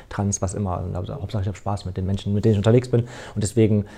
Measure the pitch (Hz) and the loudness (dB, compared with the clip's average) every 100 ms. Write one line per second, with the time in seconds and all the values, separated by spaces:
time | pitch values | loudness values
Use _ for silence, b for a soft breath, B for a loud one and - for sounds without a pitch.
0 | - - 101 101 95 98 98 90 92 90 | -10 -4 -2 -2 -4 -2 -2 -2 -4 -6
1 | 98 101 95 107 95 95 98 101 92 92 | -6 -8 -4 -4 -4 -4 -6 -6 -6 -4
2 | 95 98 101 104 113 104 104 123 127 120 | -2 -2 -2 2 4 4 6 4 4 0
3 | 123 B B - 92 117 110 107 98 | 0 B B -6 0 4 4 4 0